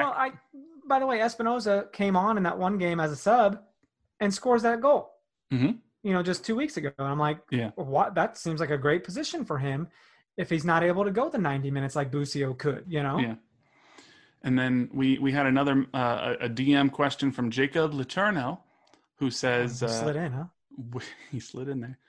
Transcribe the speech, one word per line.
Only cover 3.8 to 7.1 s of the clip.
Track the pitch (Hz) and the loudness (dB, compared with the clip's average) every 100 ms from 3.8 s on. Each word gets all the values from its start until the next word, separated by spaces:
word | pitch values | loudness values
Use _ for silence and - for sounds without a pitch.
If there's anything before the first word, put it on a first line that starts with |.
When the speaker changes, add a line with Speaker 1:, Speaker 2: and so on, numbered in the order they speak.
| _ _ _ _ | _ _ _ _
Speaker 1:
and | 208 | -2
scores | 196 254 240 | 0 2 4
that | 233 233 | 4 2
goal, | 269 285 - _ _ _ _ | 4 4 2 _ _ _ _
Speaker 2:
Mm-hmm. | 131 139 233 - _ | 2 2 0 -8 _
Speaker 1:
you | 202 | -2
know, | 180 | 0
just | 175 180 | 0 -2
two | - 226 | -2 -2
weeks | 302 185 | -2 -4
ago. | 143 - | -6 -4
And | |
I'm | 139 | -4